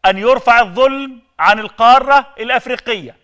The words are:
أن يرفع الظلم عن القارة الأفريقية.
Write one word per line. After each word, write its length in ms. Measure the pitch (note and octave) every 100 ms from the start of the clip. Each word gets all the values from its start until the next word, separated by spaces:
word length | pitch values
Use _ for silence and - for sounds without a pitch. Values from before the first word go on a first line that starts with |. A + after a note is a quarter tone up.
| F#3+
أن 120 | F#3+
يرفع 420 | A3 B3+ - A#3
الظلم 600 | A3 F3+ C4 C4+ C4+ B3+ _ -
عن 200 | E3 G#3+
القارة 680 | G#3+ - A3+ C4 C4+ C#4 C4 -
الأفريقية. 760 | A#3 B3+ B3 B3 - G#3+ B2+ _